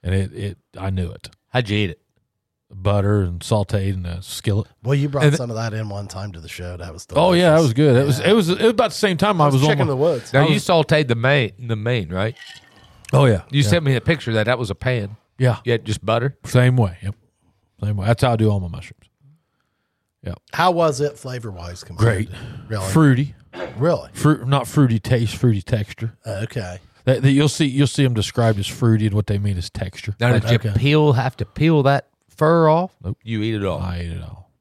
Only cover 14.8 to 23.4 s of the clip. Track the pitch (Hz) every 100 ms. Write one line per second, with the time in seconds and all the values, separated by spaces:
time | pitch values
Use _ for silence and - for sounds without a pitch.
14.8 | 127 123 101 107 _ _ 127 113 - 117
15.8 | 104 107 95 113 127 - - 127 123 127
16.8 | 104 85 98 - _ _ _ _ _ _
17.8 | 101 104 95 117 131 117 110 101 90 87
18.8 | 87 - _ _ 139 151 _ _ _ _
19.8 | _ _ _ _ - 87 _ - 175 170
20.8 | 165 131 147 143 135 127 113 90 87 87
21.8 | - 85 110 101 107 - - - - 107
22.8 | 95 123 151 127 143 -